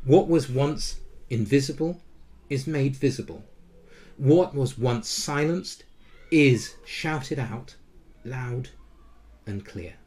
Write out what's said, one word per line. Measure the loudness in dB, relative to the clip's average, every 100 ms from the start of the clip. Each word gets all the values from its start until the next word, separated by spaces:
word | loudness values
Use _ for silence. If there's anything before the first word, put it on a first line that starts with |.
What | 6 6 6
was | 2 2
once | 0 0 -2 -6 -8 -12 -16 -6
invisible | -4 2 2 2 -4 -4 -6 -14 -20 -20 -20 -6
is | -6 -4
made | -2 -2 0
visible. | -2 -2 -8 -12 -18 -20 -20 -20 -20 -20 -20 -2
What | 4 6 4
was | 0 -4 0
once | 0 0 -4
silenced | -6 -4 -2 0 -2 -6 -16 -20 -20 -20 -20 0
is | 6 6 6 0 -16 -14
shouted | -8 -4 -4 -4 -6
out | -6 -8 -12 -20 -20 -20 -20 -18
loud | -12 -8 -6 -8 -8 -14 -20 -20 -20 -20 -20 -18 -10
and | -10 -10
clear. | -14 -14 -16